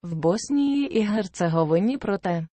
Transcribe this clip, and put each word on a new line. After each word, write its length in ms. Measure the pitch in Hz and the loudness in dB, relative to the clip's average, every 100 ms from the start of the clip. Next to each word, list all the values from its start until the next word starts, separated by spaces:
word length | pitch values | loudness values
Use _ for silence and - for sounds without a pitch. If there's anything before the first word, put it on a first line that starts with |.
в 120 | 175 165 | -6 -2
Боснії 840 | 160 208 - 285 285 285 277 - | 0 0 0 0 2 0 0 0
і 20 | |
Герцеговині 960 | 208 214 190 - 170 160 160 165 208 269 | 0 -2 -4 -2 0 2 2 2 2 -2
про 200 | - 196 | -2 -2
те 300 | 190 170 160 | -2 -4 -4